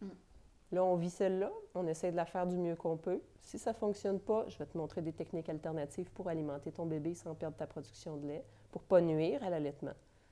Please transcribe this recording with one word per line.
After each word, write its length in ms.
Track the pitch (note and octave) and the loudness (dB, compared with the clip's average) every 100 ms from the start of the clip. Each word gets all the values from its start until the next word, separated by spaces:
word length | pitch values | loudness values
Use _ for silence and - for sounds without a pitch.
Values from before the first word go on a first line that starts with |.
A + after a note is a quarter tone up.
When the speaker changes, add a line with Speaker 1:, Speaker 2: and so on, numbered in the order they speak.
Speaker 1:
Mm. 80 | G3 - - - - - - | -12 -14 -20 -20 -20 -20 -2
Speaker 2:
Là, 100 | F3+ | 4
on 120 | F#3 F3+ | 6 6
vit 140 | F3 | 2
celle-là, 420 | - F#3+ F#3 G#3 A4 G#4 F3+ | 2 2 4 0 -2 -6 -2
on 100 | E3+ | 0
essaie 240 | D#3+ F3+ | 0 0
de 60 | E3+ | 0
la 80 | |
faire 240 | E3+ F#3 F3+ | 0 0 0
du 80 | F3+ | 2
mieux 180 | F3 | 2
qu'on 220 | E3 E3+ D#3+ | 0 0 -2
peut. 240 | F3+ F3+ - - | 0 -2 -4 -20
Si 200 | - G#3+ | -14 -6
ça 120 | A#3+ | -4
fonctionne 460 | A3+ G#3 G3+ G3 G3 | 0 0 0 0 -2
pas, 260 | G3 A3 - | 2 2 2
je 100 | - | -6
vais 80 | D3 | -6
te 100 | E3+ | -4
montrer 240 | D3+ - | -4 -4
des 100 | D#3+ | -6
techniques 360 | D#3 D#3+ E3+ E3 | -6 -6 -6 -4
alternatives 640 | D#3 E3 D#3+ D3 - F3 | -4 -4 -4 -4 -6 -8
pour 180 | - F#3 | -6 -4
alimenter 440 | D#3+ D3 C#3+ D#3 | -2 -2 -4 -6
ton 140 | D#3 E3+ | -4 -2
bébé 280 | D#3 D#3 | -2 -2
sans 220 | E3+ E3 D#3 | -4 -8 -6
perdre 200 | D#3 D#3 | -6 -6
ta 120 | D3+ | -8
production 480 | D#3 C#3+ - E3+ D3 | -8 -12 -12 -8 -6
de 100 | C#3+ | -6
lait, 180 | D3+ - - - | -6 -10 -18 -12
pour 100 | F#3 | -10
pas 180 | - F#3 | 8 8
nuire 400 | E3+ D#3 E3 C#4 | 8 4 4 2
à 60 | G3 | 0
l'allaitement. 440 | E3 C#3+ C#3 C#3 - - - _ | 0 -2 -4 -8 -10 -16 -20 _